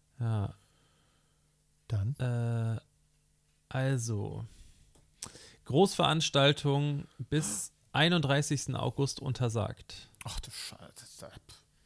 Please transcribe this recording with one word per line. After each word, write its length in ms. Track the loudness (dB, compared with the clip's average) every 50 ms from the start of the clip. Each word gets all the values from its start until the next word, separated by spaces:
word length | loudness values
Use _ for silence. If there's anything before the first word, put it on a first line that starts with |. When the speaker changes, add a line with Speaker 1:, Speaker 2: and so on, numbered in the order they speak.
| _ _ _ -4
Speaker 1:
Ja. 360 | -2 0 0 0 -2 -2 -6 -10 _ _ _ _ _ _ _ _ _ _ _ _ _ _ _ _ _ _ _ _ _ _ _ _ _ -2
Speaker 2:
Dann? 260 | -2 0 0 0 -2
Speaker 1:
Äh, 600 | -2 -2 -2 0 0 0 0 0 0 0 -2 -2 -4 -6 _ _ _ _ _ _ _ _ _ _ _ _ _ _ _ _ _
also, 760 | -4 -2 0 0 0 0 0 -2 -2 -2 -2 -4 -6 -8 -10 -12 -14 -20 -20 -20 -20 -20 -20 _ _ -20 _ _ _ _ -16 -16 -16 -18 -20 -20 -20 -16 _
Großveranstaltung 1400 | 2 6 6 6 6 4 4 4 4 4 4 2 2 4 6 6 6 4 4 2 2 2 2 2 0 -2 -4 -6 -10 _ -14
bis 540 | -6 -2 -2 0 0 -2 -4 -6 -6 -10 -12 _ _ _
einunddreißigsten 840 | 2 2 4 4 4 4 4 4 4 2 2 2 -2 -2 -2 -4 -4
August 440 | -2 -2 -2 0 0 -2 -2 -2 -4
untersagt. 880 | -4 -4 -2 0 0 0 0 0 -2 -2 -4 -8 -14 -18 -18 -18 -18 -20 -18 -16 -12
Speaker 2:
Ach 140 | -8 -8 -8
du 100 | -8 -8
Scheiße. 800 | -10 -12 -12 -12 -12 -16 -18 -18 -18 -18 -18 -18 -16 -16 -16 -16 -18 -20 -20 -20 -20 -20 _ _ _ _ _